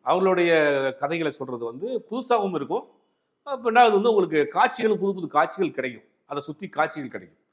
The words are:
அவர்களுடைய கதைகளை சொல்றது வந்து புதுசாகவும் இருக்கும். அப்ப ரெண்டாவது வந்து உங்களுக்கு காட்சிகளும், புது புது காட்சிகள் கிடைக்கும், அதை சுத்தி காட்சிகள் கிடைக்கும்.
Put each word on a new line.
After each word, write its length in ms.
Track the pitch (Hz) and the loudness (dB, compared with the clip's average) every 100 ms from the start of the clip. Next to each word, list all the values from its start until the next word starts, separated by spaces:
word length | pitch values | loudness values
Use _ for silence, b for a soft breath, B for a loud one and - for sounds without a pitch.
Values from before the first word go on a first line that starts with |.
அவர்களுடைய 500 | 127 175 190 180 170 160 147 143 135 131 | 0 2 2 2 4 4 4 2 -2 -4
கதைகளை 320 | 143 165 156 | -6 -2 -4
சொல்றது 340 | - 131 120 | -6 -10 -8
வந்து 400 | 117 123 214 247 - | -8 -8 -8 -8 -6
புதுசாகவும் 440 | 240 254 233 196 | -10 0 0 0
இருக்கும். 300 | 160 139 208 - _ _ _ _ _ | -4 -4 -6 -8 _ _ _ _ _
அப்ப 280 | 285 262 233 | -10 -4 2
ரெண்டாவது 200 | 226 240 | 6 6
வந்து 180 | 202 233 | 6 4
உங்களுக்கு 380 | 208 170 151 147 | 2 2 0 0
காட்சிகளும், 520 | - 247 - 220 190 | 2 2 2 0 0
புது 140 | 196 | -2
புது 140 | 185 165 | -4 -2
காட்சிகள் 440 | 147 165 - 175 | 0 0 0 -4
கிடைக்கும், 320 | - 127 110 _ _ | -2 -6 -8 _ _
அதை 160 | _ 143 | _ -10
சுத்தி 260 | 143 151 190 | -10 -12 -10
காட்சிகள் 420 | 147 156 156 127 | -2 -2 -4 -12
கிடைக்கும். 280 | 101 90 _ _ | -12 -16 _ _